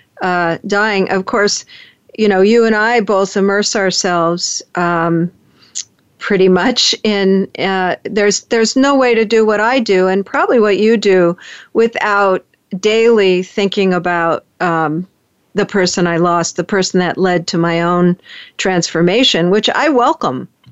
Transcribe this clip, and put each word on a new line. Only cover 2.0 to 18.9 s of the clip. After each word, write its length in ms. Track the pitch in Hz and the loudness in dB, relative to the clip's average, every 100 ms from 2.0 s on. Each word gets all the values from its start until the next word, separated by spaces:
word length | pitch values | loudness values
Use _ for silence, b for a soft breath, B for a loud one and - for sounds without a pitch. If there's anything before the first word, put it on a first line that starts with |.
| B - | B -2
you 120 | 214 | 0
know, 100 | 190 | 2
you 240 | 202 233 | 4 4
and 120 | 226 214 | 2 2
I 260 | 220 240 | 0 0
both 340 | 214 196 196 202 | 0 0 0 0
immerse 400 | 196 202 202 220 | 0 0 -2 -2
ourselves, 880 | 190 - 185 175 165 175 - - - 175 | -2 -2 -2 0 0 -2 -6 -8 -8 -4
um, 540 | 175 170 170 165 175 - _ B B B B _ _ - | -2 0 0 0 -2 -6 _ B B B B _ _ -10
pretty 280 | - 196 190 | -2 2 4
much 480 | 185 185 240 - - | 2 0 0 -2 -2
in, 460 | 220 202 190 190 196 - | -2 0 0 0 -2 -4
uh, 380 | 190 190 180 - | -4 -2 -2 -4
there's, 380 | - 208 202 - - | -6 0 0 0 -2
there's 320 | 233 226 262 | -2 0 2
no 180 | 277 277 | 2 2
way 200 | 247 226 | 2 2
to 100 | 214 | 2
do 200 | 226 214 | 2 2
what 140 | 208 | 2
I 200 | 226 269 | 0 0
do 280 | 220 185 185 | 0 2 2
and 180 | 190 190 | 0 -2
probably 360 | 277 370 247 | -2 0 2
what 160 | 214 190 | 2 2
you 180 | 214 226 | 2 2
do 400 | 208 185 170 175 B B B | 2 2 2 0 B B B
without 720 | 226 233 233 208 202 196 185 - _ _ 185 | -2 0 0 -2 0 0 0 -6 _ _ -4
daily 640 | 214 226 226 226 190 180 | 0 2 4 4 4 2
thinking 500 | 185 - 196 208 190 | -2 -2 -2 0 0
about, 520 | 180 175 175 170 151 - - | 0 -2 -2 -2 -2 -6 -6
um, 440 | 175 165 156 160 185 _ _ _ _ 196 | -2 0 -2 -4 -8 _ _ _ _ -4
the 100 | 202 | -2
person 420 | 202 180 - 175 | 0 0 0 -2
I 100 | 165 | 0
lost, 380 | 175 170 165 - | 0 0 -2 -6
the 80 | |
person 360 | 170 196 185 185 | -4 -2 0 -2
that 180 | 175 - | -2 -2
led 300 | 185 180 175 | 0 -2 -2
to 100 | 175 | -2
my 240 | 170 170 | -2 0
own 360 | 170 175 180 180 B B B B | 0 2 2 0 B B B B
transformation, 920 | 190 180 - | -2 -2 -2